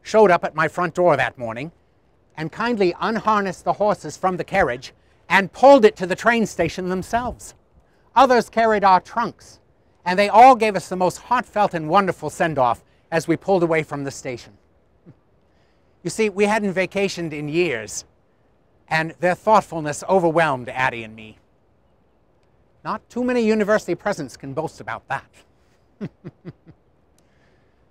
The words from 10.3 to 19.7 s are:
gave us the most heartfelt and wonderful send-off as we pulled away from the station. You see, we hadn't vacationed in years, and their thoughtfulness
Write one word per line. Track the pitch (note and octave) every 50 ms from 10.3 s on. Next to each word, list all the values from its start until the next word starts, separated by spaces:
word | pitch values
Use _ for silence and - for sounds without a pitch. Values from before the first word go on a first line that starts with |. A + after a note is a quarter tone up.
| F#3+ G#3+ B3 C4+ C4
gave | A3 A3 G#3+ G3
us | F#3 - -
the | F3+
most | F#3 F#3 F3 - -
heartfelt | - - A#3+ B3 - - - G#3 G3+ F#3 -
and | E3 D#3 D3+
wonderful | E3+ G3+ G3 F#3 - - D#3 D3
send-off | - - F3 E3+ D#3 C3+ B2+ A#2+ A2+ - _ _ _ _ _ _ E3
as | E3 D#3+ -
we | E3
pulled | - - F#3 G3 F3+ E3+
away | D#3+ E3 D#3+ D3
from | - D3 C#3+ C#3
the | C#3
station. | C3 - - C#3 B2 A2+ - B2 G2+ _ _ _ _ _ _ _ _ _ _ E3+ - _ _ _ _ _ _ _ _ _ _ _ _ _ _ _ _ _ -
You | E3+
see, | - - A3 G#3+
we | F3+ G3 G#3
hadn't | G3+ G#3+ A3+ G#3 G3 E3
vacationed | F#3+ F#3 - - G3 G3 F#3+ - F3+ E3+ D#3 D#3
in | D3 D3+ D3
years, | D3+ E3+ F3+ E3 B2+ A2+ G#2+ G2+ - - - _ _ _ _ _ _ _ _ _ _ _ _ _ _ _ _ _
and | D#3+ D#3+ D#3+ E3 D#3 -
their | E3 F3+ F3
thoughtfulness | - - G#3+ A3 G3 - -